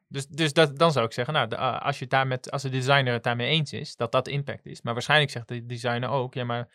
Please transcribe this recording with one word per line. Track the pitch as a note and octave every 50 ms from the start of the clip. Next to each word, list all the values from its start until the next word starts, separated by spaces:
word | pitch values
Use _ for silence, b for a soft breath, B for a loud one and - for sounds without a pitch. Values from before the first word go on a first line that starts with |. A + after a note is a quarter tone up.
| _
dus, | - C#3 C#3 C3+
dus | - D#3 C#3+ E3+ E3 C#3
dat, | E3+ D#3+ D3 C3+
dan | C#3 E3+ E3+
zou | D3 C3+ A2+
ik | A2+ -
zeggen, | - B2 A#2+ D3+
nou, | - B2
de, | G#2+ -
eh, | - A#2+ C3 A#2 -
als | - C#3 C#3+
je | - C#3
het | B2+ -
daar | C3+ C3+
met, | C3+ C3 B2+ - -
als | - C#3
de | C3+ C3+
designer | C3 C3 B2+ C3 C#3 C#3+ C3 B2 A#2+
het | A#2 -
daarmee | A#2+ A#2+ A#2+ A#2+ B2
eens | D3+ D#3+ D3+ - -
is, | G#2+ - - -
dat | - A#2 A2+
dat | - C3 B2+
impact | - - C#3+ C#3+ C#3 G#2+ F#2+ -
is. | - B2+ -
Maar | - A#2+ A#2
waarschijnlijk | A#2+ - - D3 D3+ D3 C#3
zegt | - B2 A2+
de | - B2 A#2+ A#2
designer | A#2+ B2 A#2 A#2+ B2 A#2+ A#2+ B2+ A#2+
ook, | B2+ C#3 B2 B2 -
"Ja, | C3 B2
maar | A#2+ A#2+ A#2+ A#2+ - b